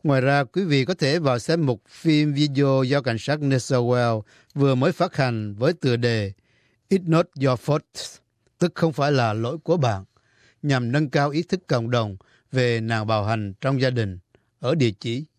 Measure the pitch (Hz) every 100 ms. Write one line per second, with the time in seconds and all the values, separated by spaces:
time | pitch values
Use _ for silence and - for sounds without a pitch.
0 | 156 135 131 143 139 180 196 139 131 185
1 | 165 165 143 120 - 165 143 110 _ -
2 | 165 151 151 139 147 135 139 135 131 139
3 | 123 113 - 156 143 135 - 127 120 123
4 | 120 110 - _ _ 143 139 127 147 -
5 | 175 - 131 113 107 101 131 170 139 120
6 | 120 113 98 - _ _ _ _ _ 190
7 | 175 160 175 - 135 123 - 151 _ -
8 | - - _ _ _ _ 175 - 165 147
9 | 143 139 117 107 117 160 - 175 127 98
10 | 95 _ _ _ _ _ 147 135 117 143
11 | 151 151 143 147 175 185 - 127 117 123
12 | 107 95 _ _ _ 131 123 117 113 113
13 | 107 110 104 110 101 95 131 139 127 123
14 | 104 90 _ _ _ _ 120 160 120 98
15 | 117 120 156